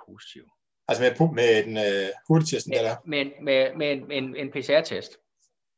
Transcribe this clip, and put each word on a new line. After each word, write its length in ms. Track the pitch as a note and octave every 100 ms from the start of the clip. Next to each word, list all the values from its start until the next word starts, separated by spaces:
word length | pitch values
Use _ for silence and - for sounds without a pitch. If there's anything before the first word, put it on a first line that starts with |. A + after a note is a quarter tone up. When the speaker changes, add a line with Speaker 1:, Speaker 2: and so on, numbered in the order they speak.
| -
Speaker 1:
positive. 400 | G2 - - - _ _ _ -
Speaker 2:
Altså 160 | A#2+
med 80 | B2+
pu-, 220 | A#2+ E3
med 300 | A#2+ A#2 A2
den, 140 | G#2+ A2
øh, 320 | G#2 G2 F#2+ - _
hurtigtesten, 420 | D#3+ D#3 B2+ -
Speaker 1:
Med, 80 | A2+
Speaker 2:
eller? 180 | A2+ A#2 -
Speaker 1:
med, 200 | D3 C#3 -
med, 340 | D3 C3+ C3 C#3+
med 160 | D3
en, 200 | C#3 C3
en, 240 | C#3+ C3 C3+
en 160 | C#3
P 40 | D3
C 140 | B2
R-test. 480 | D3 D#3+ F#2+ - - _ _ _ _ _